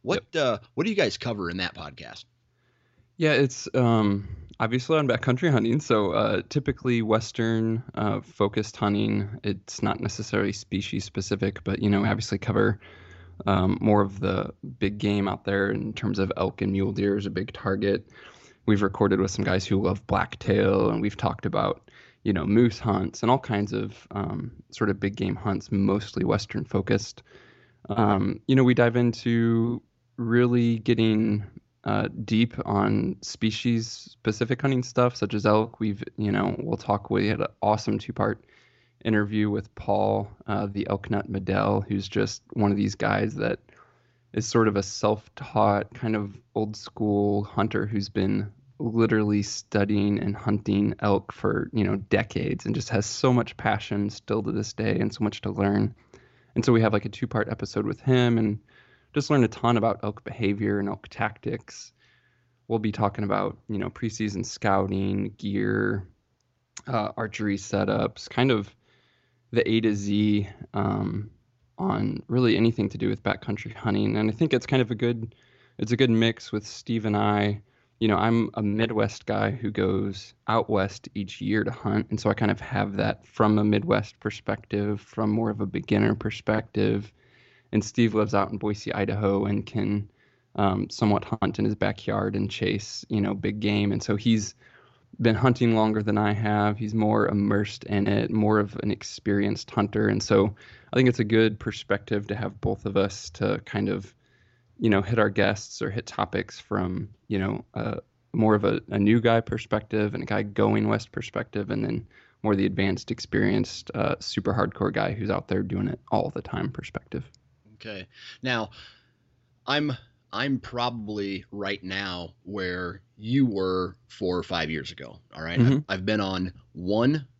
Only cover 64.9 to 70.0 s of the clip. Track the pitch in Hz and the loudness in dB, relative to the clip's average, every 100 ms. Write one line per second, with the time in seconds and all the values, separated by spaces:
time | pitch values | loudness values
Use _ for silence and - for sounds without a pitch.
64.9 | 98 98 98 104 101 101 101 104 104 104 | -2 -2 -2 -4 -6 -4 -2 0 0 0
65.9 | 104 92 _ _ _ _ _ _ - - | -2 -6 _ _ _ _ _ _ -18 -6
66.9 | 120 104 - 110 101 107 98 98 98 101 | -4 -4 -6 -8 -4 -2 -2 -2 -2 0
67.9 | 107 107 - - - 131 110 107 _ _ | 0 -2 -6 -6 0 2 2 0 _ _
68.9 | _ _ _ _ _ _ 117 95 113 113 | _ _ _ _ _ _ 0 4 4 2
69.9 | 101 | 0